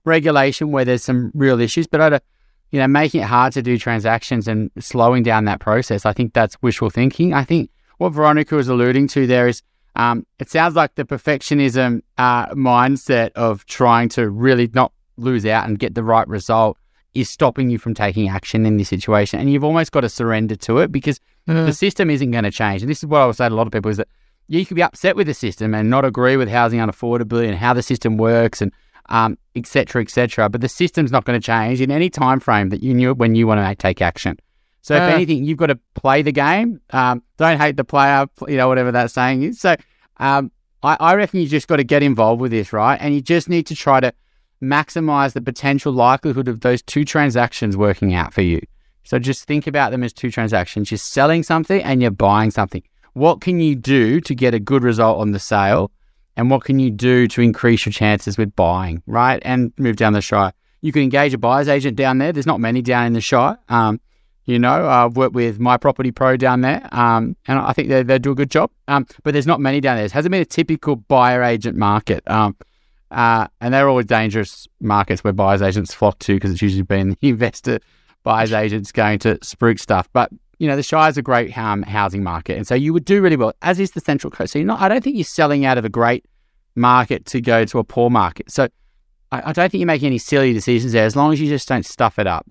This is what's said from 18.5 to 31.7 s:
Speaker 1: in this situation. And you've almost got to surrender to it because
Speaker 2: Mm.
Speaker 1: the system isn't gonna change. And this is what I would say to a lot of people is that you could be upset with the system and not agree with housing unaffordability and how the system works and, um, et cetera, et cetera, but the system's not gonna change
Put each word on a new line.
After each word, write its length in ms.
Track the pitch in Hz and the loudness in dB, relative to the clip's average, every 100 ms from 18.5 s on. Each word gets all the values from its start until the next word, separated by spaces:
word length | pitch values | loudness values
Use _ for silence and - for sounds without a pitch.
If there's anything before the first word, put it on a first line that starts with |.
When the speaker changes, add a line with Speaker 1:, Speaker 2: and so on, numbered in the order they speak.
| 113 110 | 0 2
Speaker 1:
in 120 | 107 | 0
this 100 | 95 | -2
situation. 500 | 92 - 104 101 - | -4 0 0 0 -2
And 140 | 139 | 0
you've 140 | 139 147 | 0 0
almost 260 | 165 160 | 0 0
got 100 | 147 | -2
to 80 | 120 | -2
surrender 460 | - 117 110 110 107 | -2 -2 -2 -2 -4
to 220 | - 120 | -2 0
it 160 | 175 | 0
because 260 | 139 147 139 _ _ - | -2 -4 -6 _ _ -4
Speaker 2:
Mm. 180 | 160 160 | 0 0
Speaker 1:
the 80 | |
system 360 | 151 196 - 175 | 0 -2 0 0
isn't 220 | 143 131 | 0 0
gonna 200 | 117 104 | -2 -2
change. 320 | - 107 98 | -2 -2 -2
And 60 | 120 | -4
this 100 | 151 | -6
is 80 | 151 | 0
what 140 | 147 | 2
I 40 | 127 | 2
would 100 | 110 | 2
say 120 | 120 | -2
to 40 | |
a 20 | 110 | 0
lot 100 | 113 | -2
of 80 | |
people 160 | 110 107 | -2 -4
is 80 | 104 | -4
that 100 | - _ _ _ - | -6 _ _ _ -6
you 180 | 160 185 | -4 -2
could 100 | 165 | 0
be 80 | |
upset 320 | 170 - 185 190 | -2 0 0 0
with 120 | 160 | -2
the 60 | |
system 400 | 135 113 - 107 | -4 -6 -4 -4
and 160 | 107 107 | 0 0
not 160 | 131 135 | 2 0
agree 320 | 117 127 135 | 2 2 2
with 120 | 117 | 0
housing 300 | 120 117 117 | 0 0 0
unaffordability 680 | 110 - 120 120 107 117 113 | -2 -4 -4 -4 -2 -2 -2
and 100 | 92 | 0
how 160 | 117 | 0
the 80 | 123 | 0
system 360 | - 123 117 110 | 0 -2 -2 0
works 440 | 113 117 117 - | 2 2 2 -2
and, 100 | 101 - _ _ - | -6 -6 _ _ -4
um, 280 | 113 113 - _ 120 | 0 0 -4 _ -12
et 100 | 120 | -4
cetera, 360 | 139 - 123 | -2 -2 -4
et 80 | 107 | -2
cetera, 400 | - 123 - 107 | -2 0 0 -2
but 120 | 117 | -2
the 80 | 127 | -6
system's 420 | - 175 - 139 | -2 -2 0 0
not 140 | 127 110 | 0 0
gonna 140 | 120 | -2
change 420 | 117 113 110 | -2 -2 0